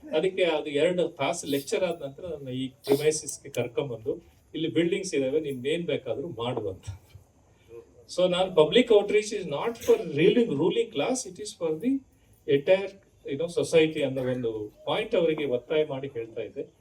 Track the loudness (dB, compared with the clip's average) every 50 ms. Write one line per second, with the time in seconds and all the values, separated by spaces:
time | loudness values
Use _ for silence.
0 | -10 -2 -2 0 0 0 0 0 0 2 2 -2 -2 -2 0 2 2 2 2 0
1 | -2 -2 -2 -4 -4 -4 -4 -4 -4 -2 -2 -2 -2 -2 -2 -2 0 -2 -4 -6
2 | -8 -12 -12 -10 -10 -10 -10 -10 -10 -8 -6 -6 -6 -8 -10 _ 0 0 0 2
3 | 4 0 0 0 -6 -10 -14 -12 _ -8 -4 -4 -4 -2 -2 -4 -4 -4 -6 -8
4 | -6 -6 -8 -8 -10 -20 _ _ _ _ -6 -4 -4 -2 0 0 0 0 0 -2
5 | -4 -4 -2 -2 0 0 0 0 -2 -2 -6 -4 -2 -2 -2 -2 -2 -4 -4 -4
6 | -4 -6 -6 -6 -6 -8 -8 -6 -6 -4 -4 -4 -6 -6 -8 -8 -12 -14 -14 -14
7 | _ _ -20 -20 _ _ _ _ _ _ _ _ _ _ -20 -20 -20 _ _ -20
8 | -20 _ -2 0 2 2 2 2 0 2 6 6 6 8 8 4 6 8 6 6
9 | 6 6 2 2 2 0 -6 -6 -6 -6 -6 -4 -4 -4 -4 -4 4 4 4 4
10 | 4 -4 0 4 4 6 6 6 4 2 2 0 0 0 2 0 -2 -2 -2 -2
11 | -2 -2 -2 -4 -4 -10 -12 -14 -14 -14 -10 _ -4 -4 -4 -2 0 0 -2 -2
12 | -4 _ _ _ _ _ _ _ _ 0 0 2 6 4 4 4 4 -4 -10 -16
13 | _ _ _ _ _ -8 -6 -4 -4 -2 0 -2 -2 4 6 6 6 6 2 -2
14 | -2 -2 -2 -2 -2 -2 -2 -2 -2 -4 -4 -4 -8 -10 _ -12 -6 -4 -2 -2
15 | -2 0 0 2 2 2 2 0 -2 -2 -2 -4 -2 -2 0 0 0 0 -2 -8
16 | -8 -8 -8 -8 -10 -8 -8 -10 -10 -10 -10 -12 -12 -12 _ _